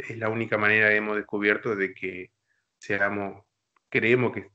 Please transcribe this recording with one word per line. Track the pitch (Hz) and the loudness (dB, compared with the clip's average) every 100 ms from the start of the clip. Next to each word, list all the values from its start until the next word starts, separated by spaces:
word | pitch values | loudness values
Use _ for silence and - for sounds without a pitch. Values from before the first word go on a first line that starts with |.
| - | -10
es | 113 | -6
la | 110 | -4
única | 113 110 107 | -4 -2 0
manera | 107 107 107 | 4 4 6
que | 107 | 4
hemos | 107 104 | 0 -4
descubierto | 98 104 104 104 123 101 | -4 0 2 2 0 -2
de | 95 | -4
que | 95 95 90 90 _ _ _ _ _ | -4 -10 -10 -16 _ _ _ _ _
seamos, | - 101 101 101 98 98 _ _ _ _ _ | -6 -2 -2 -2 -6 -10 _ _ _ _ _
creemos | - 110 127 113 | 0 2 2 2
que | 101 - | -4 -12